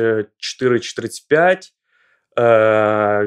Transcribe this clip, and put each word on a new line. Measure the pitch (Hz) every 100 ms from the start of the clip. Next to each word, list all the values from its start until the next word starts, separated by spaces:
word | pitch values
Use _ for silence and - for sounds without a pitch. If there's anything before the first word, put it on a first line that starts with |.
| 113 110 104 _
чотири | - - 127 120
чи | - -
тридцять | 113 - -
п'ять. | 151 175 185 - _ _ _ _ _ _ -
Е, | 120 110 110 107 107 107 104 104